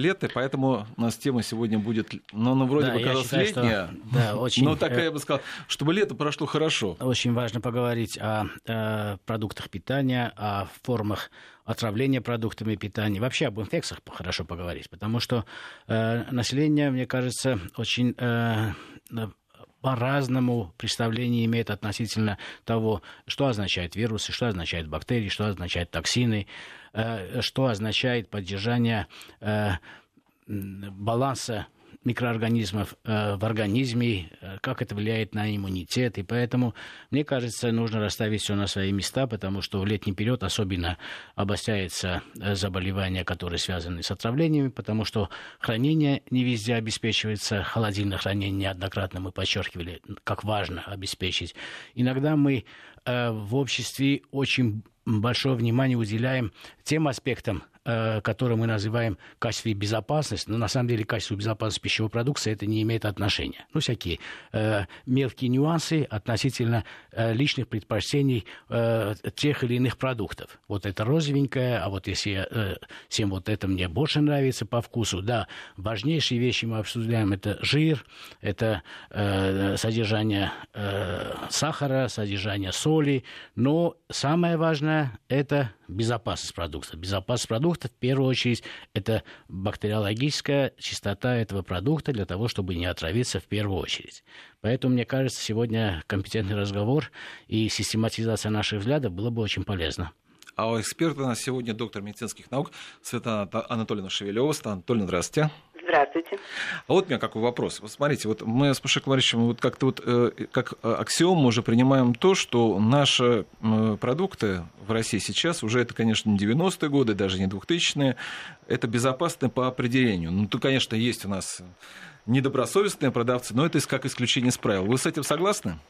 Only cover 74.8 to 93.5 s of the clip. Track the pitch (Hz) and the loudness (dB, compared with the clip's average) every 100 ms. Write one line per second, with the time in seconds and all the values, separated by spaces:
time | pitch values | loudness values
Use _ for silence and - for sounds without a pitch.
74.8 | - 120 104 92 98 113 101 - - - | -2 -2 -2 -2 -2 -2 -4 -10 -18 -8
75.8 | 95 110 123 160 - 120 123 110 117 110 | -4 -2 0 0 2 2 2 0 -2 -2
76.8 | 104 117 113 113 104 98 107 98 - 143 | -4 -2 0 2 2 2 -2 -2 0 4
77.8 | 160 143 - - - - 104 98 113 104 | 4 2 -4 -20 -20 -8 -6 0 0 0
78.8 | - - - - 101 98 95 95 98 98 | -4 -18 -10 -2 0 2 2 2 0 0
79.8 | 110 113 107 107 107 101 95 - - - | 0 0 2 2 2 2 0 -4 -12 -6
80.8 | 101 98 95 92 - - - - 147 - | -4 -2 -2 -4 -6 -8 -4 -2 -2 0
81.8 | 139 131 127 - 104 98 101 101 95 - | 0 2 0 -2 -4 -2 -2 -2 -2 0
82.8 | 151 160 143 135 - - - - 127 160 | 2 4 4 2 -2 -16 -10 0 2 4
83.8 | 170 - - - 139 165 170 165 165 156 | 2 -2 -10 -4 0 2 4 2 2 2
84.8 | 151 156 143 101 - 135 139 143 123 - | 2 2 0 -4 -2 0 2 2 0 -4
85.8 | - 92 113 120 - 87 - - 82 76 | -8 -2 0 0 -2 -4 -6 -6 -6 -6
86.8 | - 80 90 98 - 123 - 113 165 165 | -10 -10 -4 -2 0 -2 0 0 0 0
87.8 | - - 123 135 131 127 123 117 - - | -6 -4 0 2 4 2 2 0 -4 -16
88.8 | - - 98 110 - - - 92 98 98 | -8 -4 0 -2 -2 -18 -12 -4 -4 -2
89.8 | 104 107 101 110 143 - - 139 135 - | -2 0 0 0 -2 -2 0 2 2 -2
90.8 | - - 101 101 127 123 110 98 90 90 | -10 -6 -4 -2 0 0 0 -4 -4 -2
91.8 | 107 156 147 123 92 90 117 - 92 87 | 0 0 0 -2 -2 -2 -2 -2 -2 -2
92.8 | 90 87 82 107 123 95 - | -2 -2 -2 0 0 -4 -4